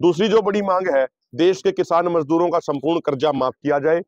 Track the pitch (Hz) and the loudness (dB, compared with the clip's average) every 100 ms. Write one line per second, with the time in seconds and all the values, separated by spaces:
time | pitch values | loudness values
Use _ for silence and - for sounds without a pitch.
0 | 175 165 214 220 208 208 196 185 185 139 | 0 2 2 2 2 -2 0 -2 0 0
1 | 131 _ _ 120 175 185 196 185 170 170 | 0 _ _ 0 0 2 -2 -2 0 0
2 | 175 170 143 165 175 165 - 143 147 170 | 0 -2 0 0 0 -2 -2 -4 -2 -2
3 | 151 135 151 135 131 - 143 143 147 170 | -2 -2 -2 0 -2 -4 -2 0 2 0